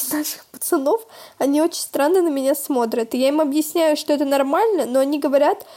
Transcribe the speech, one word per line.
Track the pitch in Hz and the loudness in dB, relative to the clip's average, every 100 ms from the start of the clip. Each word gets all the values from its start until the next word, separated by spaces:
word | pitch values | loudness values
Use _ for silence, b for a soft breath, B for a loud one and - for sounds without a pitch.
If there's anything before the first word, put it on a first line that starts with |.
<laughs> | - | -2
наших | 302 302 - - | -4 -6 -10 -16
пацанов, | - - 349 269 440 - B B - | -12 -4 -2 0 -2 -4 B B -4
они | 262 285 | 0 2
очень | 330 - | 0 -2
странно | - - 277 370 | -6 -2 2 2
на | 339 | 2
меня | 277 269 | 0 0
смотрят. | 294 - 269 233 240 226 | -2 -2 -2 0 -2 -2
И | 254 | 0
я | 262 | 0
им | 302 | 2
объясняю, | 311 285 302 349 320 302 | 0 0 -2 0 2 2
что | - | 0
это | 294 | 0
нормально, | 285 277 277 320 453 381 233 | 0 0 2 2 2 0 0
но | 254 | 0
они | 269 294 | 0 0
говорят, | 285 269 294 403 - | 0 2 2 0 -6